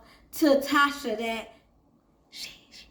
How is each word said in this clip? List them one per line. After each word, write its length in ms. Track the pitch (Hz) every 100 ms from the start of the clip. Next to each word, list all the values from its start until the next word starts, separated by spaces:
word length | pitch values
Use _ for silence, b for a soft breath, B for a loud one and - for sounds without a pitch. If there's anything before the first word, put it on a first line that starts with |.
| b b b -
to 220 | 311 277
Tasha 580 | - 294 285 269 247 214
that 360 | 226 226 208 - _ _ _ _ _ _ _
she's 560 | - - - _ - -